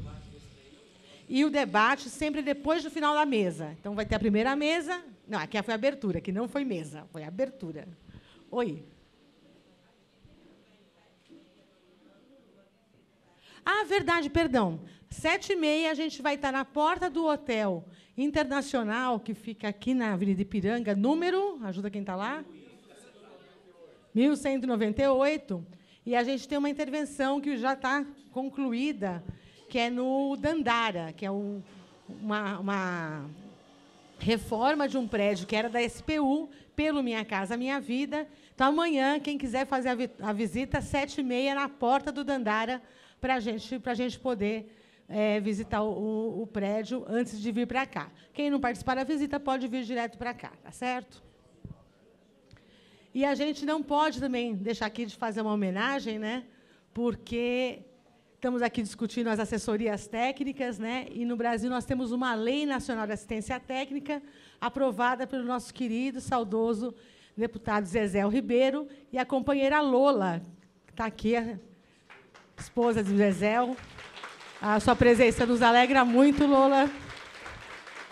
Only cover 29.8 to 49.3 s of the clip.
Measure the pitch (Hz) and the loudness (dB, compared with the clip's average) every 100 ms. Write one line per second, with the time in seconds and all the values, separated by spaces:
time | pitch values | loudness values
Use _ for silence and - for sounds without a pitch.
29.8 | 233 247 254 269 277 269 294 330 247 233 | 0 0 0 0 0 -2 -2 0 0 2
30.8 | 226 175 165 160 196 196 202 202 - - | 0 -2 -6 -8 -6 -4 -6 -8 -12 -20
31.8 | 180 - - - 214 208 202 196 196 202 | -20 -20 -18 -10 -4 -4 -4 -4 -2 -2
32.8 | 185 175 160 151 143 160 196 - - - | -2 -4 -6 -8 -10 -14 -20 -20 -20 -20
33.8 | - - - - - 226 - 220 254 302 | -20 -20 -20 -6 -2 -2 0 0 2 2
34.8 | 277 262 233 220 202 202 185 214 220 240 | 0 -2 -2 0 2 0 -2 -2 0 0
35.8 | 233 - - 311 277 285 294 - - - | -2 -4 -4 0 2 2 -2 -12 -14 -2
36.8 | 302 294 254 220 214 196 190 233 254 277 | 0 0 0 -2 -2 -2 -2 -2 -2 -4
37.8 | 208 247 277 294 302 - - - 262 302 | -2 -4 -2 -4 -6 -12 -12 2 4 4
38.8 | 339 285 269 302 285 285 269 240 269 262 | 2 2 2 2 -2 -4 -2 -2 0 -2
39.8 | 254 240 247 - 202 208 220 180 269 294 | 0 -2 -4 -6 -4 -2 -2 -2 -2 -4
40.8 | - 294 285 294 262 247 277 277 277 277 | 0 0 0 -2 -2 0 0 0 -4 -2
41.8 | 240 269 277 269 277 277 214 214 226 254 | 2 2 2 -6 -2 -2 0 0 0 -4
42.8 | - - - - 254 262 220 220 - 262 | -8 -20 -20 -6 0 0 0 -4 -6 -8
43.8 | - 233 247 247 254 233 202 220 214 - | -4 -2 -2 -2 -4 -2 -2 -2 -8 -20
44.8 | - _ - 208 214 208 202 208 220 220 | -20 _ -8 0 2 2 0 -2 -2 -2
45.8 | 214 196 214 214 220 180 220 214 196 214 | 0 -2 -2 -2 -4 -4 -6 -4 -2 -2
46.8 | 208 254 - 220 240 208 208 220 240 247 | -2 -6 -2 -2 0 -2 -4 -2 0 -2
47.8 | 269 - 147 - - - 294 285 254 233 | -4 -6 -10 -14 -16 -4 0 0 0 -2
48.8 | - 254 262 302 285 | -2 -2 0 -2 -2